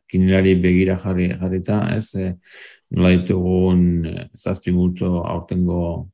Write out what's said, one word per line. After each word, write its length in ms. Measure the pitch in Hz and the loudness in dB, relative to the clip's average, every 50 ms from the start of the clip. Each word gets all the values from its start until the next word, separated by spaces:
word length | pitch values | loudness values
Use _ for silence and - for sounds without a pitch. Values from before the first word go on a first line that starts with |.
| _ _ | _ _
kinilari 480 | - 92 92 92 95 95 95 95 95 | 0 2 2 4 4 4 4 4 4
begira 420 | 90 90 90 90 90 95 95 95 92 | 4 4 2 4 4 2 2 0 -2
jarri, 320 | - 95 92 90 90 90 | -4 -4 -2 -2 -2 -2
jarrita, 500 | 87 87 90 92 92 95 92 - 107 107 101 - - | -2 -4 -4 -4 -4 -4 -4 -2 -2 -2 -2 -2 -4
ez, 180 | 110 107 - - | -4 -6 -6 -6
eh, 200 | 95 95 92 92 - _ _ - - - - - _ _ _ | -6 -6 -6 -6 -8 _ _ -20 -20 -20 -20 -20 _ _ _
nola 200 | - - 90 92 | -2 2 4 4
ditugun, 960 | 92 87 90 - 92 92 90 92 92 92 92 92 90 90 90 87 87 85 82 | 4 4 2 0 -2 0 0 0 2 2 2 4 4 4 4 4 2 0 -2
eh, 220 | 80 85 85 - - | -4 -6 -10 -12 -14
zazpi 400 | - - - 90 92 - - 90 | -18 -10 -6 -6 -6 -6 -4 -2
multzo 500 | 90 90 90 90 87 - 95 90 90 87 85 | 0 0 0 0 0 -2 -2 -2 -2 -2 -4
aurtengo 840 | - 92 87 85 - 95 90 90 87 87 87 85 85 85 82 82 - | -4 -6 -8 -8 -6 -4 -2 0 0 0 -2 -2 -4 -4 -8 -10 -12